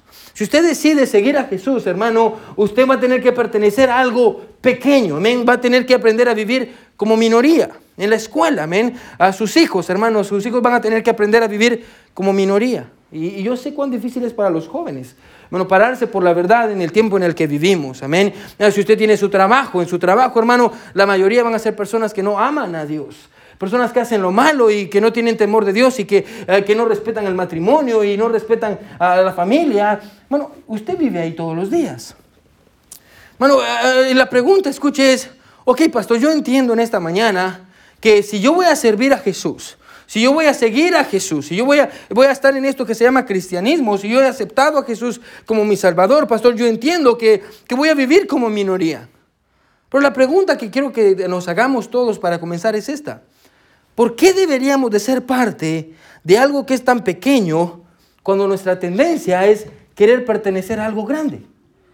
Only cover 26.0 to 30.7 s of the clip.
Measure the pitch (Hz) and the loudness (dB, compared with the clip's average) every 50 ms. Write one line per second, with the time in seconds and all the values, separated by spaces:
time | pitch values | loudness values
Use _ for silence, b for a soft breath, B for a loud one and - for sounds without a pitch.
26 | 196 - 202 196 - B B B 202 B 185 202 196 202 214 220 240 226 214 202 | -2 0 0 0 0 B B B -4 B 0 2 2 2 0 0 0 0 0 -2
27 | - 220 220 220 208 196 185 185 185 180 180 160 165 202 277 311 294 254 226 220 | -4 -6 -6 -6 -4 -4 -4 -4 -4 -6 -6 -4 0 2 2 2 2 0 0 0
28 | 208 202 202 196 220 233 226 214 214 - 233 220 226 214 196 - B B B B | 0 0 0 -2 -2 -2 -2 -2 -2 -2 -2 -2 -2 -4 -6 -8 B B B B
29 | 175 180 180 185 185 190 180 175 175 190 240 311 339 294 220 202 208 208 214 208 | 0 2 4 4 2 2 0 -2 -2 0 2 2 2 2 0 0 2 0 0 -2
30 | B B B B B B 269 294 285 - - - - - | B B B B B B -4 -4 -4 -6 -12 -18 -16 -12